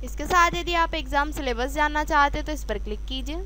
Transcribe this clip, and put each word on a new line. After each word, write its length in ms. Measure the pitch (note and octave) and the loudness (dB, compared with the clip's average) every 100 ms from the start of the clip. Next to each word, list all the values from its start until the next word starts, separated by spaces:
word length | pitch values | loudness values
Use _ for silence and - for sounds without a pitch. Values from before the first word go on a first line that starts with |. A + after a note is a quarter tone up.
इसके 200 | B3+ - D4 | -8 -6 2
साथ 280 | F4+ E4+ | 4 4
यदि 200 | F4 F4 | 2 0
आप 180 | E4+ E4 | 2 2
exam 360 | E4 C4 C#4+ D4 | 0 0 0 0
syllabus 400 | D4+ C4+ A3+ A3+ | -2 -4 -2 -2
जानना 280 | D4+ D4+ D4+ | 2 0 2
चाहते 340 | D4+ D#4 C#4+ D4+ | 2 4 4 2
हैं 80 | D4+ | -4
तो 60 | |
इस 100 | D4+ | -6
पर 140 | - G#3 | -4 -6
click 220 | G#3 G#3 - | -4 -6 -6
कीजिए। 300 | C4 C4 D#4+ | -6 -6 -6